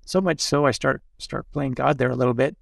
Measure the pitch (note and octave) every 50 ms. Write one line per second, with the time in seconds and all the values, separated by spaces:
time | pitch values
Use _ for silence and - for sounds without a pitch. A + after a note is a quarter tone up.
0 | - - - F#3 F#3+ F3+ D#3 - - - C#3+ C#3+ D3 C#3 A2+ - - C#3 C3+ -
1 | - - _ - - - - - - - - D3 C#3+ C3+ B2 - C3+ C#3+ D3 B2+
2 | B2+ B2+ B2+ B2 B2+ B2 A#2+ A#2 C3 C#3+ - _